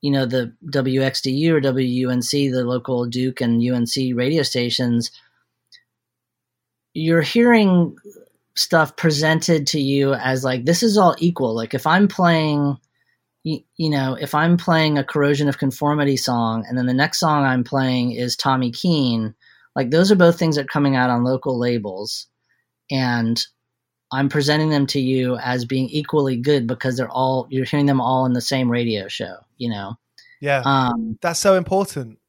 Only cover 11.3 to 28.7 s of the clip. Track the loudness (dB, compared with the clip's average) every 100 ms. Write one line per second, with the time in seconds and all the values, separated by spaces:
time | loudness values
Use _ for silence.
11.3 | 0 -2 -2 -4 -4 2 4 4 4 2
12.3 | 4 2 0 0 -2 _ _ _ _ _
13.3 | _ -8 -8 _ _ -2 0 -2 -4 -4
14.3 | 0 2 2 2 2 4 0 -2 0 2
15.3 | 2 0 0 -2 -2 -2 0 0 0 -2
16.3 | -2 0 -2 -4 -4 -2 0 0 0 0
17.3 | 2 2 0 0 -2 0 0 -2 -4 -6
18.3 | -4 -2 0 -2 -2 0 0 0 0 -4
19.3 | -8 _ _ _ -4 0 2 4 6 6
20.3 | 4 0 0 -2 0 2 2 2 2 0
21.3 | 0 -2 -2 0 -2 -4 -10 -10 -10 -14
22.3 | _ _ _ _ _ _ -2 0 0 -2
23.3 | -2 -6 _ _ _ _ _ _ -2 0
24.3 | 0 0 2 2 2 0 -2 0 0 0
25.3 | -2 -4 -4 -2 -4 -2 -4 -2 -2 0
26.3 | -2 0 0 0 -4 -4 -4 -4 -2 0
27.3 | 0 -2 -6 -2 0 2 2 2 0 2
28.3 | 0 -2 -2 0